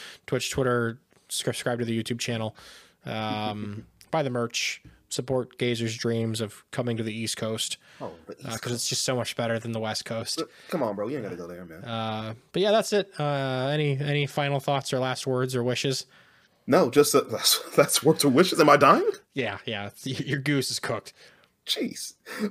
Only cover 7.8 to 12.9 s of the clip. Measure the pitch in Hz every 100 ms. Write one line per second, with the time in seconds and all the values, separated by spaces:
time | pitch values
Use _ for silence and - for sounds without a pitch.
7.8 | - - 110 85 - - - 113 120 120
8.8 | - - - 127 113 - 117 113 117 113
9.8 | 110 104 - 113 110 - - - - 175
10.8 | 117 98 104 143 101 90 87 90 87 80
11.8 | 98 113 113 110 110 113 _ 175 208 220
12.8 | 220